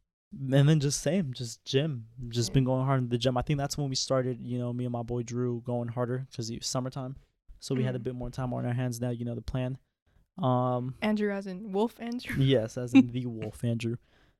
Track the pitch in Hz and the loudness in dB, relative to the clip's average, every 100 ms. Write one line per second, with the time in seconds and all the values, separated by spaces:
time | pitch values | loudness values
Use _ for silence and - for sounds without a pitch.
0 | _ _ _ - 135 135 143 160 139 - | _ _ _ -8 2 6 8 6 4 0
1 | - 190 147 123 120 - - 135 156 127 | 0 0 0 -4 -8 -10 0 0 2 -2
2 | 113 123 120 117 113 139 127 131 131 135 | -8 -12 -4 0 2 4 4 2 2 2
3 | 123 120 127 123 120 147 139 - 143 131 | 2 0 2 2 0 0 -2 -4 -4 -2
4 | - 131 127 120 123 123 123 120 123 120 | 0 0 0 -4 -6 -4 -4 -4 -4 -4
5 | 117 120 117 117 123 120 123 120 120 117 | -4 -4 -2 -2 -2 -2 -4 -4 -2 -2
6 | 123 127 131 - 113 120 - 131 127 139 | -2 -2 -6 -8 -8 -6 -4 -2 -4 -6
7 | 131 135 - _ - - - 131 127 127 | -10 -12 -18 _ -20 -12 -2 0 0 -2
8 | 127 127 123 131 127 123 123 120 127 117 | -4 -6 -6 -4 -4 -2 -2 0 -2 -2
9 | 123 120 120 117 - 131 127 131 _ _ | -4 -2 -4 -6 -4 -4 -4 -6 _ _
10 | _ _ _ - 135 123 127 123 127 127 | _ _ _ -2 2 4 2 0 -2 -2
11 | 208 214 208 196 196 180 220 190 233 - | 0 2 0 -2 -6 -10 -4 0 0 -2
12 | 233 247 - - 135 127 110 - 123 120 | -8 -6 -2 2 4 4 2 -4 4 6
13 | 123 123 123 113 107 - 120 117 117 120 | 6 2 -6 -6 -8 -4 -2 -2 -2 -6
14 | _ _ _ | _ _ _